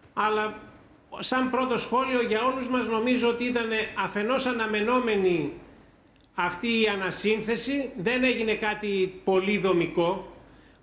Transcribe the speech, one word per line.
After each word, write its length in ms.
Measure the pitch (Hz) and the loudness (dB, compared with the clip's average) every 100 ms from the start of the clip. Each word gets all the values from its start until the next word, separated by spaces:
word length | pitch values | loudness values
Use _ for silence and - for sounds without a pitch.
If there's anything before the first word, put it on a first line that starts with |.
| - | -12
Αλλά 460 | - 214 214 214 208 - - - - - - | -2 0 0 -2 -8 -18 -20 -20 -20 -18 -8
σαν 300 | 196 254 254 | -2 0 0
πρώτο 280 | 247 254 233 | 0 0 0
σχόλιο 440 | - 233 262 247 | 0 0 2 0
για 180 | 220 214 | 2 2
όλους 260 | 254 262 240 | 0 0 -2
μας, 180 | 254 220 | -2 0
νομίζω 400 | 226 240 247 233 | 0 2 2 2
ότι 160 | 233 | 0
ήταν 260 | 247 240 226 220 208 - | 0 -2 0 -2 -4 -4
αφενός 420 | 185 202 214 262 254 | -4 -2 0 0 0
αναμενόμενη 1080 | 240 220 214 214 254 233 202 185 170 143 - - - - _ _ _ _ - | -2 -2 0 2 2 2 2 2 2 -2 -8 -18 -20 -20 _ _ _ _ -4
αυτή 320 | 175 - 233 226 | -2 -2 0 2
η 60 | 214 | 2
ανασύνθεση, 1000 | 196 185 - 202 214 - 233 247 285 262 226 | 0 -4 -2 0 0 0 -2 -2 -2 -4 -4
δεν 260 | 185 254 | -2 2
έγινε 300 | 254 226 220 | 2 2 0
κάτι 680 | 208 214 208 214 196 185 - | 0 -2 -2 -2 0 0 -2
πολύ 340 | - 190 190 208 | 2 2 4 2
δομικό, 760 | 185 170 170 - 170 190 - - - - - - | 2 2 2 0 0 0 -6 -18 -20 -20 -20 -20